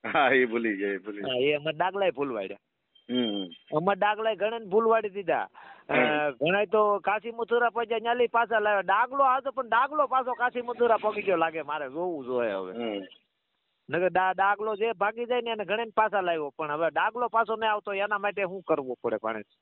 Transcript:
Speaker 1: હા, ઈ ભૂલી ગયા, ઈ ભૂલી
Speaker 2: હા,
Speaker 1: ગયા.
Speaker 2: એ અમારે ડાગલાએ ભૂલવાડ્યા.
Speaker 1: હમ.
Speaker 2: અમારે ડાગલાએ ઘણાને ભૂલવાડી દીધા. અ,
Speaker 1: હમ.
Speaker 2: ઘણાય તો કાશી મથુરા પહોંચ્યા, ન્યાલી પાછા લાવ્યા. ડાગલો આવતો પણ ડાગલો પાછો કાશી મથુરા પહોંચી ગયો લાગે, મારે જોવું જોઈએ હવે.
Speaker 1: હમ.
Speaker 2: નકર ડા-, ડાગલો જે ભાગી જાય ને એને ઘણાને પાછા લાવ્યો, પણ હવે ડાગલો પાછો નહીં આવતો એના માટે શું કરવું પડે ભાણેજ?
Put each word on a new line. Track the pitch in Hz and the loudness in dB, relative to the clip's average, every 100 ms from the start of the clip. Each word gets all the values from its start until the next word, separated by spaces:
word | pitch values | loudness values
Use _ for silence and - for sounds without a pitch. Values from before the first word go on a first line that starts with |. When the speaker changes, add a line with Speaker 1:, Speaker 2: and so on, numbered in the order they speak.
| 113 | 0
Speaker 1:
હા, | 160 135 | 2 6
ઈ | 131 | 6
ભૂલી | 123 117 113 98 | 4 2 0 0
ગયા, | 101 | -2
ઈ | 98 | -4
ભૂલી | 101 101 | -6 -8
Speaker 2:
હા, | 101 127 | -6 0
Speaker 1:
ગયા. | 139 | 0
Speaker 2:
એ | |
અમારે | 147 147 156 | 0 -4 -2
ડાગલાએ | 180 190 190 | -2 0 -2
ભૂલવાડ્યા. | 131 143 113 95 98 _ _ _ _ - | -2 -6 -4 -8 -12 _ _ _ _ -4
Speaker 1:
હમ. | 123 117 101 92 82 _ 151 | -2 0 -2 -6 -12 _ 0
Speaker 2:
અમારે | 180 196 | 2 2
ડાગલાએ | 208 214 220 | 0 0 -2
ઘણાને | 196 202 233 214 | -2 -4 -4 0
ભૂલવાડી | 202 226 226 214 | 2 4 2 0
દીધા. | 190 170 135 95 - - - - | -6 -2 -2 -2 -12 -20 -20 -2
અ, | |
Speaker 1:
હમ. | 131 151 151 151 | 2 2 2 -2
Speaker 2:
ઘણાય | 120 147 196 208 | -2 0 0 2
તો | 214 208 202 | 2 2 2
કાશી | 165 208 226 | 0 -2 -6
મથુરા | 233 233 233 233 | -8 -2 2 2
પહોંચ્યા, | 220 220 226 | 0 -2 -2
ન્યાલી | 226 240 233 | 0 2 4
પાછા | 233 226 226 | 2 2 2
લાવ્યા. | 208 208 | 2 2
ડાગલો | 185 202 247 269 | 4 2 2 4
આવતો | 269 262 262 | 4 4 -2
પણ | 254 240 | -6 0
ડાગલો | 226 269 302 269 | 2 2 0 2
પાછો | 262 247 | 0 -2
કાશી | 240 247 240 | -2 -2 -2
મથુરા | 240 233 240 214 | -6 0 4 4
પહોંચી | 214 208 | 2 -2
ગયો | 190 170 | 0 2
લાગે, | 165 160 | 2 -2
મારે | 143 151 139 | -6 -6 -6
જોવું | 147 180 160 | -6 -6 -6
જોઈએ | 123 127 117 | -4 -2 0
હવે. | 98 92 | -2 -6
Speaker 1:
હમ. | 113 117 101 95 - _ _ _ _ _ _ - | -6 -6 -6 -10 -20 _ _ _ _ _ _ -6
Speaker 2:
નકર | 160 180 | 0 0
ડા-, | 175 185 | 2 0
ડાગલો | 185 196 202 214 208 | 2 2 2 -2 -2
જે | 226 | -2
ભાગી | 190 202 226 | 0 -2 -2
જાય | 233 247 | -2 -2
ને | 233 | -2
એને | 220 | -6
ઘણાને | 175 214 233 214 | -4 -4 -2 0
પાછા | 220 202 | 2 2
લાવ્યો, | 180 165 143 - | 0 -2 -4 -6
પણ | 151 | -6
હવે | 147 165 | -2 0
ડાગલો | 147 196 226 240 | 0 -2 -2 0
પાછો | 226 214 220 | 0 0 0
નહીં | 220 | 0
આવતો | 208 202 | -2 -4
એના | 196 208 208 | -4 -2 -2
માટે | 202 196 | -2 -2
શું | 185 190 | -4 -6
કરવું | - 156 131 120 | -2 -2 -2 -4
પડે | 120 107 | -4 -2
ભાણેજ? | 113 110 104 _ | -4 -6 -10 _